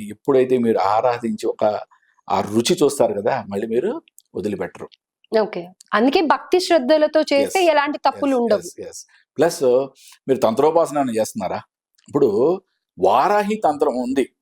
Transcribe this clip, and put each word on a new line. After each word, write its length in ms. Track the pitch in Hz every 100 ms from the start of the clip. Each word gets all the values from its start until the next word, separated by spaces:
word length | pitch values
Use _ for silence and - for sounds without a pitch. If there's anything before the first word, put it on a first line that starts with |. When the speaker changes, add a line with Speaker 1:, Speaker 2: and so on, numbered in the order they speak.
| 104
Speaker 1:
ఎప్పుడైతే 440 | 104 - 135 131 127
మీరు 200 | 117 101 92
ఆరాధించి 580 | 107 117 117 113 107 110
ఒక 180 | - 107 104 - _ _ _ -
ఆ 100 | 95
రుచి 300 | 98 107 120
చూస్తారు 380 | 180 143 - 117
కదా, 200 | 101 107 135 101
మళ్ళీ 180 | 101 113
మీరు 240 | 113 180 320 - _ _
వదిలిపెట్టరు. 540 | 117 98 101 - - - _ _ _ -
Speaker 2:
ఓకే. 300 | 220 202 180 175 _ -
అందుకే 260 | 208 247 349 311
భక్తి 320 | 269 - 359
శ్రద్ధలతో 600 | 359 330 247 311 311 311
చేస్తే 380 | 302 277 262 381
Speaker 1:
ఎస్, 120 | 349
Speaker 2:
ఎలాంటి 280 | 294 285 285
తప్పులు 340 | 277 269 285
Speaker 1:
ఎస్, 60 | 262
Speaker 2:
ఉండవు. 240 | 233 208
Speaker 1:
ఎస్, 120 | 170 -
ఎస్. 200 | 90 - - _ _ -
ప్లస్ 220 | 143 - 135 123 135 _ - -
మీరు 140 | - 127
తంత్రోపాసన 580 | 117 113 147 160 156 147
ఏమైనా 180 | 135
చేస్తున్నారా? 440 | 110 107 117 90 95 - _ _ _ _
ఇప్పుడు 200 | 143 127 101 139 190 _ _ _ -
వారాహి 580 | 190 - 165 208 202 214
తంత్రం 380 | 160 147 151 123
ఉంది. 260 | 123 139 120 _